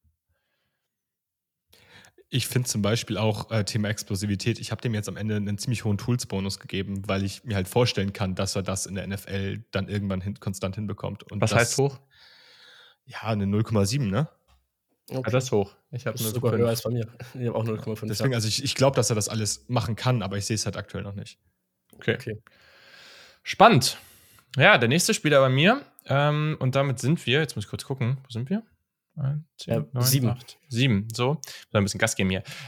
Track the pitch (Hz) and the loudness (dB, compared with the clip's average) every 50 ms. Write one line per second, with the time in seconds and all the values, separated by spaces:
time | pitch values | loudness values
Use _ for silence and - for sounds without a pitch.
0 | _ _ _ _ _ _ _ _ _ _ _ _ _ _ _ _ _ _ _ _ | _ _ _ _ _ _ _ _ _ _ _ _ _ _ _ _ _ _ _ _
1 | _ _ _ _ _ _ _ _ _ _ _ _ _ _ _ - _ _ - - | _ _ _ _ _ _ _ _ _ _ _ _ _ _ _ -20 _ _ -20 -20
2 | - - _ _ - - - 127 117 - - 127 127 - - 110 101 101 110 117 | -20 -20 _ _ -12 -4 -2 -2 -2 0 0 -2 0 0 -2 0 2 2 2 0
3 | - - 107 90 110 110 104 104 - - 110 113 101 - - 117 107 101 107 - | 0 -2 -2 0 2 0 0 0 -4 -2 -2 -2 0 0 0 -2 0 -2 -2 -4
4 | - - 107 92 101 104 101 95 - 117 113 - - - 113 - - 127 113 107 | -4 -6 -4 -4 -2 -2 -2 -2 0 -2 -2 -2 -4 -8 -8 -6 -4 -4 -2 -2
5 | 104 - 95 - 101 107 107 104 104 98 104 98 - - 123 101 - 110 104 98 | -4 -6 -8 -6 -4 -2 -2 -2 -2 -2 -4 -4 -2 -4 -4 -2 0 0 -2 0
6 | - - 120 123 - - - 98 98 98 95 - - - - 95 98 95 98 98 | 0 0 -2 -2 -2 -4 -4 -4 -2 -4 -4 -6 -10 -8 -6 -4 -4 -4 -6 -6
7 | 98 98 95 98 98 98 - - - - 107 98 92 - - 120 123 120 - - | -4 -2 -2 0 0 -2 -4 -8 -6 -4 -2 -2 -2 0 2 2 2 2 2 0
8 | 98 101 98 - 107 95 92 90 101 95 - 104 95 90 95 95 - - 92 98 | -2 -2 -2 -2 -4 -4 -2 -2 -2 -2 -2 -4 -4 -4 -4 -4 -4 -6 -6 -6
9 | 90 90 98 98 - - 95 98 98 98 104 104 110 _ - 95 98 87 98 104 | -6 -6 -8 -8 -8 -8 -6 -4 -4 -4 -6 -8 -8 _ -4 -4 -4 -2 -4 -4
10 | 101 98 95 92 90 95 101 - - - 95 - - 101 98 - 107 101 104 - | -2 -2 -4 -4 -4 -6 -8 -8 -6 -8 -6 -4 -6 -6 -6 -4 -6 -8 -8 -8
11 | - 95 98 - - - - 104 107 113 - 117 117 113 - - 135 143 - - | -8 -8 -8 -10 -12 -10 -4 0 0 2 4 4 4 4 2 2 0 0 0 -6
12 | _ _ _ _ - - - _ - - - - - - - - - - _ _ | _ _ _ _ -20 -20 -20 _ -20 -20 -20 -20 -20 -20 -20 -20 -20 -20 _ _
13 | _ - 123 - - 107 113 104 101 98 101 104 110 - 110 104 98 95 113 139 | _ -18 -14 -8 -4 -2 0 0 2 2 2 2 2 2 2 2 2 2 2 0
14 | 143 101 95 110 156 - _ _ _ _ _ _ _ _ _ _ _ _ _ _ | 0 0 2 0 0 -2 _ _ _ _ _ _ _ _ _ _ _ _ _ _
15 | _ - 123 131 123 110 107 127 127 - - 107 98 - - _ _ _ - 123 | _ -10 -8 -6 -4 0 0 0 0 2 0 0 0 0 -4 _ _ _ -12 -8
16 | - 117 110 123 120 110 107 123 123 120 113 110 117 117 117 117 - 113 120 123 | -6 -6 -6 -4 -4 -4 -4 -2 0 0 2 2 2 2 2 0 -2 -4 -4 -4
17 | 110 - - - 120 - - 131 123 117 107 - 113 113 110 110 - - 110 107 | -4 -6 -10 -16 -18 -14 -10 -6 -4 -2 -2 -2 -2 -2 -4 -4 -6 -6 -8 -6
18 | - 107 110 104 110 131 127 120 107 107 107 - - 135 - - 131 135 139 - | -6 -6 -4 -2 0 0 0 0 0 -2 -2 -4 -4 -4 0 4 4 4 4 4
19 | 123 - 120 107 101 - - 113 110 104 - - _ - 123 123 107 98 117 - | 2 2 2 0 -2 -2 -2 -4 -4 -4 -4 -6 _ -2 -2 -2 0 -2 -4 -2
20 | - 127 127 120 95 95 98 101 98 - 113 104 - 110 95 - 104 - - 98 | 0 0 0 0 0 -2 -4 -4 -4 -2 -2 -2 -2 -4 -4 -6 -8 -8 -8 -10
21 | 98 101 101 101 - - - _ _ _ _ _ _ _ _ _ _ _ _ - | -8 -8 -10 -12 -12 -14 -16 _ _ _ _ _ _ _ _ _ _ _ _ -8
22 | - - 110 - - - 110 104 - - _ _ _ - - - - - - - | -2 -2 -2 -2 -2 -8 -10 -10 -12 -20 _ _ _ -20 -20 -20 -20 -20 -20 -20
23 | - - - - - - - _ - - - - 190 226 226 135 - - - - | -20 -20 -20 -20 -20 -20 -20 _ -10 -2 6 8 10 10 10 8 4 2 -2 -4
24 | - - - - _ _ _ - _ _ - - 135 190 208 - 117 113 131 170 | -12 -20 -20 -20 _ _ _ -20 _ _ 2 6 8 8 8 8 6 4 4 4
25 | 175 - 220 - - 156 147 139 135 131 131 135 151 190 240 277 285 - _ _ | 2 2 0 2 2 4 6 6 6 6 6 4 6 6 4 4 0 -10 _ _
26 | - - 131 139 143 147 147 151 151 156 156 - 131 131 127 139 139 143 127 110 | -4 0 2 2 4 2 2 2 0 0 -2 -2 -2 0 2 2 0 0 -2 -2
27 | - 123 160 175 - - 120 143 160 - - - 107 - - 110 - - 139 135 | 0 0 0 0 2 2 2 2 2 0 -4 -8 -10 -8 -8 -10 -8 -6 -6 -4
28 | 127 113 135 135 - - 120 113 123 135 185 214 226 _ _ _ _ _ _ _ | -2 -2 -2 -4 -6 -10 -8 -8 -4 -4 -4 -4 -4 _ _ _ _ _ _ _
29 | _ _ - - 135 135 143 151 156 _ _ - - - 113 113 - - - 127 | _ _ -10 -6 -4 -4 -4 -4 -6 _ _ -14 -6 -2 -2 -2 -2 -2 -2 0
30 | 123 127 131 143 127 110 110 - - - - _ _ - 127 110 131 139 113 98 | 2 2 2 4 2 2 0 -2 -8 -18 -20 _ _ -6 -2 0 2 4 2 2
31 | 104 113 117 - 120 127 151 160 - - - - - _ - 110 101 98 - 92 | 0 -2 -4 -2 0 0 0 -2 -6 -10 -18 -18 -10 _ 0 2 2 2 0 0
32 | 113 110 - - 98 92 92 92 - - - - - | 0 0 2 2 0 0 0 0 -4 -8 -14 -16 -8